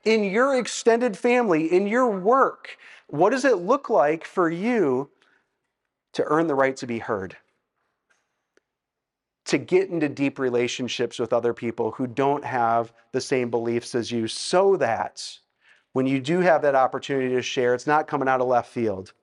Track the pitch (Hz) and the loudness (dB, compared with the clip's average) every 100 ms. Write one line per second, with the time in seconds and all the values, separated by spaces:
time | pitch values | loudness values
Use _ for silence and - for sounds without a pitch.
0 | 208 220 202 196 269 262 208 - - 233 | 2 2 2 0 2 0 -2 -2 2 2
1 | 247 190 247 247 233 156 160 180 202 233 | 0 -2 0 2 2 2 4 2 2 2
2 | 254 196 180 269 208 - - - - - | 0 0 2 4 2 0 -20 -20 -20 -20
3 | _ 143 185 262 277 208 175 277 - 208 | _ 2 2 4 2 0 0 -2 2 2
4 | 147 160 - - 170 170 214 240 156 127 | 2 0 -4 -2 0 0 -2 0 0 0
5 | 143 _ _ _ _ _ _ _ _ _ | -4 _ _ _ _ _ _ _ _ _
6 | _ - 131 151 165 139 135 131 127 113 | _ -4 2 2 2 2 2 0 -6 -6
7 | 104 107 95 - _ _ _ _ _ _ | -4 -6 -6 -14 _ _ _ _ _ _
8 | _ _ _ _ _ _ _ _ _ _ | _ _ _ _ _ _ _ _ _ _
9 | _ _ _ _ - 170 123 180 196 170 | _ _ _ _ -2 -2 2 0 2 -2
10 | 151 127 139 135 131 120 120 - 123 - | -4 -2 -4 -2 -2 0 -2 -4 -8 -4
11 | 120 - 117 120 117 113 120 - 110 - | -6 -4 -2 0 0 -2 -6 -4 -6 -4
12 | 127 117 139 143 143 127 117 117 117 _ | -6 0 0 0 -4 -2 0 0 -2 _
13 | _ 131 - 135 120 120 117 117 - 123 | _ -6 -2 -2 0 -2 -2 -4 -4 -6
14 | 107 117 110 - - 180 196 185 123 107 | -4 -4 -4 -6 -2 2 4 2 0 -2
15 | 92 - - - _ _ _ _ _ 131 | -6 -8 -16 -18 _ _ _ _ _ -2
16 | 131 135 127 175 180 156 147 135 127 135 | 0 0 0 2 4 4 4 2 0 -2
17 | - 139 127 127 117 - 123 123 - 151 | -4 -2 0 -2 -2 0 0 0 2 0
18 | 151 147 135 131 127 123 117 127 113 95 | 0 -2 0 0 2 0 0 -4 -2 -4
19 | 92 _ | -10 _